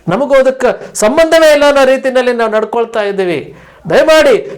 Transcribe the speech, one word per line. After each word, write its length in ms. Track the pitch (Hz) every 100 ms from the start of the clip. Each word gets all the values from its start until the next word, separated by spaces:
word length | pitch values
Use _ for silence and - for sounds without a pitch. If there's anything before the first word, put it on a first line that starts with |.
| 165
ನಮಗೂ 260 | 208 277
ಅದಕ್ಕೆ 600 | 269 262 262 247 - 190
ಸಂಬಂಧವೇ 580 | - 214 311 320 330 311
ಇಲ್ಲ 160 | 294 285
ಅನ್ನೋ 160 | 277
ರೀತಿಯಲ್ಲಿ 480 | 262 262 262 254 247
ನಾವು 180 | 240 220
ನಡ್ಕೊಳ್ತಾ 520 | 220 214 233 226 233
ಇದ್ದೀವಿ. 560 | 202 196 180 151 - - - - 165
ದಯಮಾಡಿ 600 | 208 311 311 294 208 -